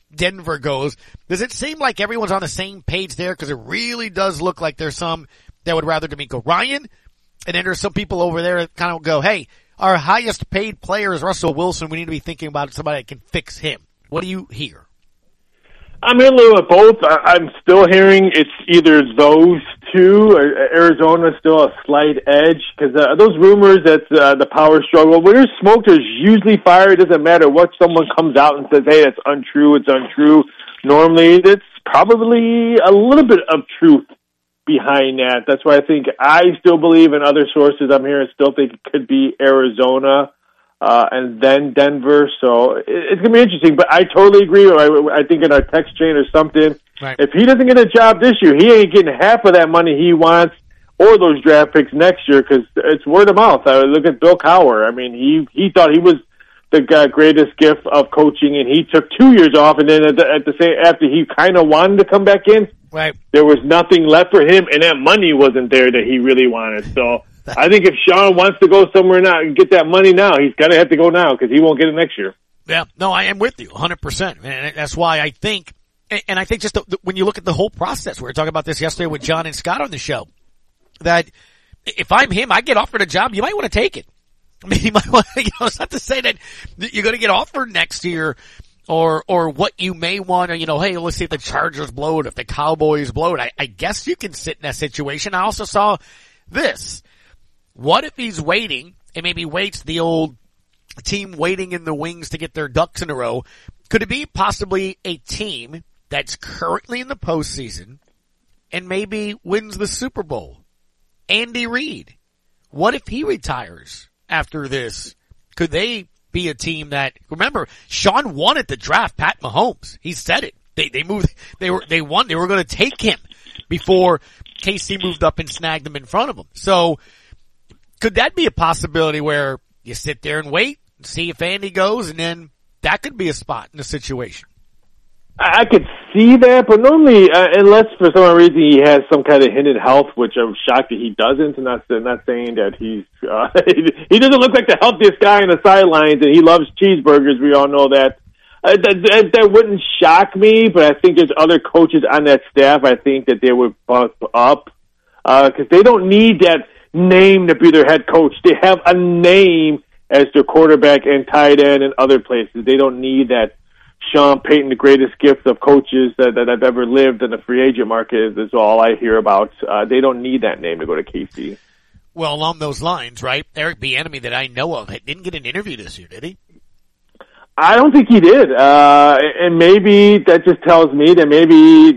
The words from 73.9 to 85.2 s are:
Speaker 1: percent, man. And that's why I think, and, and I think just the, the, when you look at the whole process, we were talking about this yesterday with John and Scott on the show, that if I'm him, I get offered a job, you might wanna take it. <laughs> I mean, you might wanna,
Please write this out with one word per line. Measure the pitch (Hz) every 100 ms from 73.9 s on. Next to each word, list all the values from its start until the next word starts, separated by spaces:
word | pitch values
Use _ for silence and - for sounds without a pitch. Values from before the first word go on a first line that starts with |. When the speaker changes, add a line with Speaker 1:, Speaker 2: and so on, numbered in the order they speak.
| 170
Speaker 1:
percent, | 151 127 185 -
man. | 131 131 147
And | 147
that's | 147 160
why | 170 156
I | 151
think, | - 214 202 160 _ _ _ -
and, | 208 -
and | 190
I |
think | 190 226
just | 208
the, | - -
the, | 180
when | 180 185
you |
look | 202 -
at | 175
the |
whole | 151 -
process, | - 180 - 180 -
we |
were | 127
talking | 143 156
about | 160 156
this | 147
yesterday | 160 - 165
with | 151
John | - 160 160
and | 147
Scott | 170 175
on | 143
the | 139
show, | - 127 87 _ _ _ _ _ _ _
that | 160 170 165 _ _ _ _ _ -
if | - -
I'm | 214 269
him, | 185 254
I | -
get | 247 214
offered | 226 220
a | 196
job, | 185 240
you | 202
might | 277 415
wanna | 240
take | 202 381 -
it. | - _ _
<laughs> | _ _ _
I | 185
mean, | 190
you | 220
might | 214 -
wanna, | 247